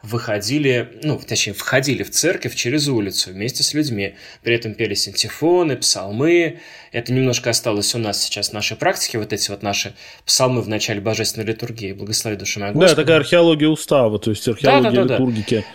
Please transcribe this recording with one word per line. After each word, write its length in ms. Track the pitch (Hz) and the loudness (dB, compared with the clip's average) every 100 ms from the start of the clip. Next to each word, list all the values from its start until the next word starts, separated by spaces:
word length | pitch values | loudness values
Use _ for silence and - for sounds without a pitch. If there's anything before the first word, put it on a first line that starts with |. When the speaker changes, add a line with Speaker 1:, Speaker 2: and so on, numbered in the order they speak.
Speaker 1:
выходили, 960 | 104 113 117 104 101 147 139 123 - - | -6 -6 -2 -4 -2 0 2 2 -2 -6
ну, 160 | 151 113 - | -4 -4 -2
точнее, 280 | 110 107 | -2 -2
входили 480 | 98 - 131 139 110 | -4 0 0 2 -2
в 80 | 98 | -2
церковь 440 | - 165 196 131 | 0 0 0 -4
через 340 | - 120 147 143 | -4 -2 0 0
улицу 420 | 120 98 - 95 | 0 -2 -4 -6
вместе 320 | 95 117 - | -4 -6 -2
с 100 | - | -2
людьми. 440 | 147 143 104 98 - - - | 0 -2 -2 -6 -8 -20 -8
При 120 | 117 | -2
этом 200 | 117 113 | -2 -2
пелись 340 | 104 107 101 98 | -4 -4 -2 -4
антифоны, 680 | - 110 - 156 180 165 123 | -4 -6 0 2 4 2 0
псалмы. 840 | - 101 98 107 156 175 165 - - - - | 0 -2 -2 0 4 4 2 -4 -16 -20 -10
Это 200 | - 120 | -8 0
немножко 340 | 127 131 117 120 | 2 2 0 0
осталось 440 | 113 123 104 101 | -2 0 0 0
у 40 | 120 | -2
нас 240 | 107 95 | -2 -2
сейчас 280 | - 104 101 | -4 -4 -6
в 20 | |
нашей 240 | 107 - 110 | -4 -6 -2
практике, 420 | 180 196 - 113 | -2 0 -2 -4
вот 140 | 104 | -4
эти 160 | 104 - | -4 -4
вот 120 | 98 | -4
наши 320 | 104 101 101 - - - - | -4 -4 -4 -10 -20 -12 -2
псалмы 340 | - 131 123 | 2 2 2
в 80 | 101 | -2
начале 320 | 107 - 101 | -2 -2 -2
божественной 460 | 101 104 107 - 107 | -2 -2 -2 -4 -4
литургии. 460 | 110 117 110 98 | -6 -8 -10 -10
Благослови 440 | 98 101 110 110 104 | -10 -4 -4 -2 -4
душу 240 | 101 107 | -6 -6
моя 120 | 101 | -2
Speaker 2:
Да, 80 | 139 | 4
Speaker 1:
Господа. 220 | 180 151 | 6 6
Speaker 2:
такая 140 | 156 160 | 4 4
археология 500 | 135 175 170 151 151 | 4 4 6 4 2
устава, 500 | 156 - 143 113 107 | 0 2 4 4 2
то 120 | 113 | -2
есть 140 | 104 | -2
Speaker 1:
Да, 80 | - | -2
Speaker 2:
археология 380 | 110 - 269 120 | 0 4 6 4
Speaker 1:
да, 120 | 120 | 4
да, 20 | |
да. 100 | 123 | 2
Speaker 2:
литургики. 500 | 113 127 110 101 110 - | 2 0 0 0 -2 -2